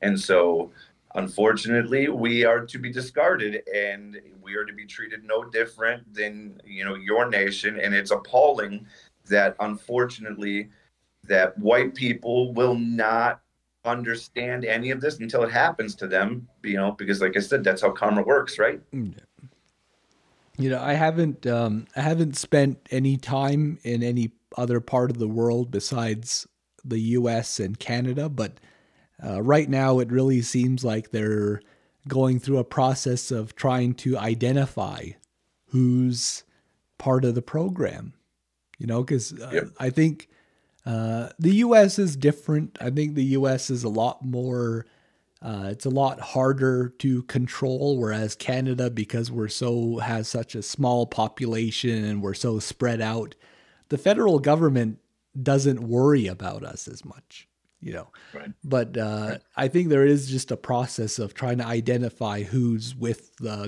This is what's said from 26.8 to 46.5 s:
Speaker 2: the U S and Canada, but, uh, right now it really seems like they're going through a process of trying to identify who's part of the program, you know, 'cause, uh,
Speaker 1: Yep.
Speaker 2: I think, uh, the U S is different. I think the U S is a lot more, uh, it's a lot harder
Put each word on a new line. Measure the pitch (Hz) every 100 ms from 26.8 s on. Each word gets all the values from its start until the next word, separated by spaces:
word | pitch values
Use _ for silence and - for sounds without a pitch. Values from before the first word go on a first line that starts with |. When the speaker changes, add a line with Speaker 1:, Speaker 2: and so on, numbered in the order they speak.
| 127
Speaker 2:
the | 113
U | 113 123 120
S | 113 110 -
and | 95 110
Canada, | - 120 127 139 151
but, | 127 104 - _ _ _ _ _ -
uh, | - 95
right | 120 151 139
now | 135 135 127
it | 117
really | 127 135 127
seems | 117 127 127 127 123
like | 110 -
they're | 110 107 107 104 104 - _ _ _ 135
going | 131 131 127
through | 135 135
a |
process | 123 - 131 131 135 123 -
of | 117 107 -
trying | 135 127 123 123
to | 127 123
identify | 110 113 123 139 135 - 98 - - - _ _ _ _ _
who's | 131 123 123 127 120 - - - _ _ _ _ -
part | 139 131 123
of | 120
the |
program, | - 156 190 180 101 - 127 - _ _ _ _ _ -
you | 113
know, | 117
'cause, | 127 135 -
uh, | - -
Speaker 1:
Yep. | - 208 -
Speaker 2:
I | 131
think, | 143 160 147 - _ _ _ _ _ 123
uh, | 113 113 113 - -
the | 165 202
U | 240 226
S | 196 202
is | 185 135
different. | 143 147 - 151 - -
I | 123
think | 143 151 147
the | 135 135
U | 135
S | 131 -
is | 123
a | 117
lot | 110 120 -
more, | 131 123 127 123 117 113 - _ _ _ _ _
uh, | 113 104 98
it's | 110 135
a |
lot | 135 135 -
harder | - 135 131